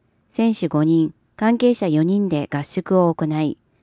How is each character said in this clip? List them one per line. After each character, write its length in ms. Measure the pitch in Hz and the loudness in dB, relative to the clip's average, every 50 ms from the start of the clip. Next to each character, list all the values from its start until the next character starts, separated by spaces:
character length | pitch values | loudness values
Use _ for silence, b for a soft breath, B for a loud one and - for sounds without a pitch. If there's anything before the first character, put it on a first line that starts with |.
| _ _ _ _ _ _ | _ _ _ _ _ _
選 240 | - - 226 226 220 | -4 -2 0 0 0
手 140 | - - 165 | -2 -4 -2
五 140 | - 151 | 0 0
人、 320 | 151 156 165 165 160 156 - _ _ _ _ | 2 2 2 2 2 0 -4 _ _ _ _
関 220 | - 214 220 233 226 | -2 0 0 0 2
係 160 | 247 240 240 | 2 2 2
者 140 | - 208 180 | 2 0 0
四 140 | 151 151 | 2 2
人 280 | 160 170 196 202 202 190 | 2 2 2 0 0 0
で 180 | 160 147 139 - | -2 -4 -4 -4
合 120 | - 143 | -6 -6
宿 360 | 143 - - 190 170 - 190 185 | -6 -6 -8 -8 -4 0 2 2
を 140 | 175 170 160 | 2 2 0
行 120 | - 160 | 0 -4
い、 320 | 151 151 156 156 143 - - _ _ _ _ | -4 -2 -2 -2 -2 -4 -6 _ _ _ _